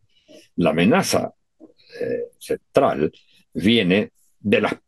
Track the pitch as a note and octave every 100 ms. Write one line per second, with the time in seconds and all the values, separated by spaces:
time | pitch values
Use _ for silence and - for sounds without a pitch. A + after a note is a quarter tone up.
0 | _ _ _ - _ - E2 D#2+ F2+ F3+
1 | - - - - _ _ - _ _ -
2 | - B1 - - - - - - B2+ C2
3 | D2+ - _ _ _ D#2+ F#2 A#2 F2+ G2+
4 | - - _ _ G#2 A2 G#2 -